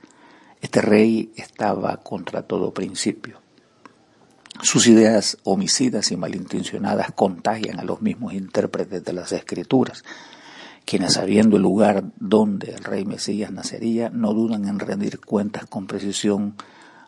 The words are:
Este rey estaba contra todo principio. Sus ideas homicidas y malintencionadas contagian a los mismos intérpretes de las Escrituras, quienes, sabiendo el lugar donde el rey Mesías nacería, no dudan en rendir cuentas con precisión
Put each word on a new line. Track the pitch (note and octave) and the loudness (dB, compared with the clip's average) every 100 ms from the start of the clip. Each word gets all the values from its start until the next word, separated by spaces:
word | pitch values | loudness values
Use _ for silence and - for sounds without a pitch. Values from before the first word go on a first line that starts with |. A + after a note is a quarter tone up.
| - _ - - _ _ | -20 _ -20 -20 _ _
Este | - - | -2 0
rey | G#2 G#2 A2 A2+ - - | 4 6 6 4 -2 -10
estaba | - - G#2+ G2 G2+ G#2 | -18 -4 -2 0 -2 -6
contra | - G2+ - G#2+ | -10 -10 -8 -8
todo | - F#2+ G2 | -4 -2 -2
principio. | G2+ F#2+ - G#2+ - - - _ _ _ _ - _ _ _ _ _ - - | -4 -8 -4 -6 -6 -12 -18 _ _ _ _ -20 _ _ _ _ _ -20 -6
Sus | - B2 A#2+ | 0 4 8
ideas | A2+ A2 A2 - - | 8 8 6 0 -4
homicidas | - G2 F2+ - B2 A2 - | -2 0 0 0 0 0 -2
y | F#2 | -4
malintencionadas | - F#2 F#2 G#2 - G#2 G2+ G#2 - | -6 -8 -6 -6 -6 -4 -2 -2 -2
contagian | - G2+ E2+ - A2 G#2+ E2 | 0 0 0 -4 -2 -6 -6
a | |
los | F2+ E2+ | -8 -4
mismos | G#2+ - G#2+ | -4 -4 -8
intérpretes | G2 F#2 G#2+ G2 - F2 F#2 | -8 -4 -2 -2 -4 -6 -6
de | - | -6
las | F2 F2 | -8 -6
Escrituras, | F2+ - F#2 F2 C3 A#2 - - - - - - - - - | -6 -4 -8 0 2 2 -4 -18 -20 -20 -20 -20 -20 -20 -14
quienes, | - G2 F2+ | -4 -2 0
sabiendo | - F#2+ G#2 A2 G2+ | 0 2 6 6 6
el | |
lugar | F#2 G2 G#2 G2 F#2+ - | 4 4 4 2 -2 -10
donde | F#2+ G#2+ G#2+ F#2+ - | 2 4 4 0 -6
el | F#2 | -10
rey | G#2 G2+ G2 | -6 -6 -6
Mesías | G2 - G#2 F#2+ | -6 -6 -6 -6
nacería, | F2+ - - A2+ A2+ A#2 | -8 -10 -6 -2 0 -2
no | A#2+ G#2+ | -2 0
dudan | G#2+ A2+ A2 G2+ | 0 0 0 -2
en | G2+ | -4
rendir | G2 G2 G#2 - | -4 -4 -4 -6
cuentas | - G#2 G#2 - | -2 -2 -2 -6
con | - A2+ F#2+ | -10 -10 -8
precisión | G2+ G2+ F#2+ G#2 G2+ G#2 G#2 - - - - | -6 -4 -2 0 0 -2 -6 -18 -20 -20 -20